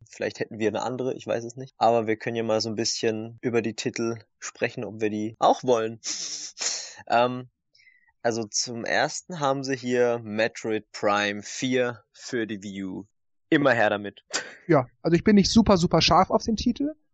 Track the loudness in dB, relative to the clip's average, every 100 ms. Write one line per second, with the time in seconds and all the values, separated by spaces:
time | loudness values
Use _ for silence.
0 | -20 -8 -8 -6 -8 -2 -2 -2 -4 -4
1 | -4 -4 -4 -4 -6 -12 -16 0 2 4
2 | 0 -4 -4 -4 -2 -2 -2 -4 -4 -2
3 | -2 -2 -6 -8 -2 -2 -2 -4 -6 -4
4 | -4 -6 -12 _ -16 -6 -6 -6 -10 -4
5 | -4 -2 -6 0 2 2 2 2 0 -8
6 | -10 -10 -10 -12 -14 -8 -8 -8 -12 -14
7 | 0 2 2 -2 -12 _ _ _ _ _
8 | _ _ -4 -2 -4 -6 -6 -6 -2 0
9 | -2 -4 -12 -4 -2 -2 -4 -4 0 2
10 | 2 0 -4 -2 -2 -2 -4 -4 -6 -4
11 | 0 2 0 -4 -8 -6 4 4 4 0
12 | _ -20 -4 -2 -2 -4 -8 -6 -6 -8
13 | -10 _ _ _ _ 4 6 6 4 2
14 | -4 -14 -10 -10 -10 -8 2 2 2 _
15 | 0 2 6 6 6 6 6 4 4 4
16 | 4 4 4 0 0 -2 -2 -2 -4 -6
17 | _